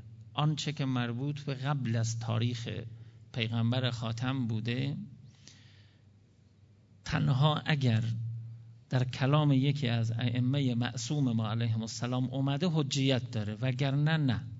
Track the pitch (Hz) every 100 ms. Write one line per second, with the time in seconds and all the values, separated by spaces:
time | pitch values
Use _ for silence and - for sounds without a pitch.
0 | - - - - 151 151 151 147 135 127
1 | 120 120 143 143 143 127 135 143 120 117
2 | 113 113 - 113 120 120 - 95 - -
3 | - - - 127 113 117 113 127 127 117
4 | 113 113 127 135 117 110 110 120 139 147
5 | 208 - - - - - - - - -
6 | - - - _ - - - - - -
7 | - 156 151 127 151 151 - 151 127 110
8 | 113 - - - - - - - - 127
9 | 127 - 135 151 147 131 139 143 123 117
10 | 113 113 123 120 123 143 131 117 120 127
11 | - 151 131 113 110 113 117 110 110 -
12 | 120 127 127 135 139 139 180 160 143 139
13 | 135 127 120 113 104 104 131 127 139 143
14 | 147 160 139 107 - -